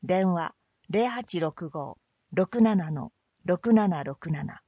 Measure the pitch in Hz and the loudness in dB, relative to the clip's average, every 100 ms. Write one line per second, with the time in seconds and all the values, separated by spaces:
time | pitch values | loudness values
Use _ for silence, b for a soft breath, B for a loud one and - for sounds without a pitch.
0 | 139 185 190 175 160 - _ _ _ 185 | 0 2 2 0 -2 -8 _ _ _ -2
1 | 240 240 240 180 160 - 170 156 139 - | 0 -2 -6 -4 -4 -4 -12 -10 -10 -12
2 | _ _ _ - 185 240 220 208 160 151 | _ _ _ -2 0 4 4 4 0 -6
3 | - _ _ _ - 180 233 220 208 165 | -8 _ _ _ -2 -2 4 4 4 0
4 | 143 139 165 151 143 - | -4 -10 -6 -6 -6 -12